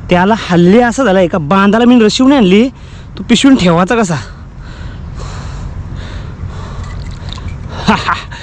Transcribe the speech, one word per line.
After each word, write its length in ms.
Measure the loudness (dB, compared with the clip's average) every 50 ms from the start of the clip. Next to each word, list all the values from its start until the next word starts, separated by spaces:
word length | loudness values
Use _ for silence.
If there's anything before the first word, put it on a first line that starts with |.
| -2 0
त्याला 240 | 2 2 4 2 2 0 0 0
हल्ली 300 | 2 4 6 6 6 6
असं 260 | 4 4 2 0 2
झालं, 140 | 2 4 4
एका 180 | 2 2 0
बांधाला 480 | -2 0 0 2 2 4 4 4 4 6
मी 140 | 6 6 6
रशिवून 340 | 6 4 2 2 4 4 4
आणली, 360 | 4 4 4 4 4 4 2 -2 -10 -18 -18 -18 -18 -16 -16 -14
तो 60 | -6 -2 0
पिशवून 260 | 2 4 6 6 4
ठेवायचा 400 | 4 4 4 2 2 2 2 2
कसा? 200 | 0 0 0 -2 -6 -6 -10 -16 -16 -18 -18 -18 -16 -16 -16 -14 -14 -14 -14 -12 -12 -12 -12 -12 -12 -12 -12 -12 -12 -12 -10 -10 -10 -10 -10 -10 -10 -10 -10 -10 -12 -12 -10 -12 -12 -12 -12 -12 -12 -12 -10 -10 -10 -12 -12 -10 -10 -10 -10 -10 -10 -10 -12 -12 -12 -12 -12 -12 -10 -10 -10 -10 -12 -12 -12 -12 -6 -2
<laughs> 440 | 0 0 0 0 -2 -4 -4 -6 -12 -14 -14